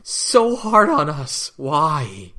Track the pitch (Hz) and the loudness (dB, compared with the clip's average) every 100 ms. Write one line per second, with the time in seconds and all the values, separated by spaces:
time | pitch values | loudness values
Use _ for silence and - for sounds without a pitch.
0 | - - - 247 233 247 220 220 208 294 | -10 -8 2 2 2 -2 2 4 4 2
1 | 151 143 127 - - - 135 151 156 151 | 0 -4 -8 -8 -10 -8 -2 2 2 0
2 | 113 95 90 | -6 -10 -16